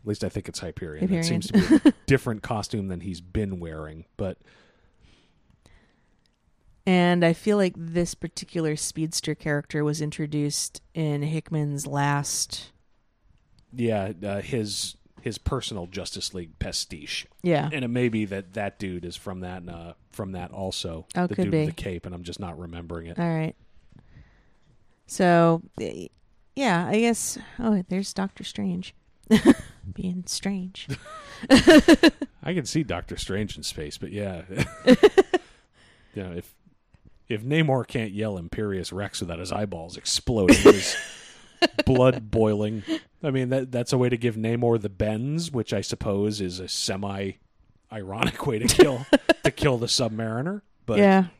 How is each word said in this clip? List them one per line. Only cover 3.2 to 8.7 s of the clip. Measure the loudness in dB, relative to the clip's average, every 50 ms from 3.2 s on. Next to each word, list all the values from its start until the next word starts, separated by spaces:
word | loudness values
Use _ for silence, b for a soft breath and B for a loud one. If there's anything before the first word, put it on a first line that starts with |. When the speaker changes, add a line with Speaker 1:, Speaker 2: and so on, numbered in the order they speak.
Speaker 1:
been | -14 -8 -4 -4 -4 -4 -6 -8
wearing, | -10 -10 -10 -10 -12 -12 -14 -16 -20 _ _
but | -6 -6 -6 -6 _ b b b b b b b b b b b b b b b b b b b b b _ _ _ _ -20 -20 -20 _ _ _ _ _ _ _ _ _ _ _ _ _ _ _ _ _ _ _ _ _
Speaker 2:
And | 2 4 4 6 4 4 4 4
I | 2
feel | 2 2 0 0 2
like | 2 2 0 0
this | -6 -12 -6 -2 -2 -2 -2 -4
particular | _ -12 -12 _ -12 -14 _ -4 -2 -2 -2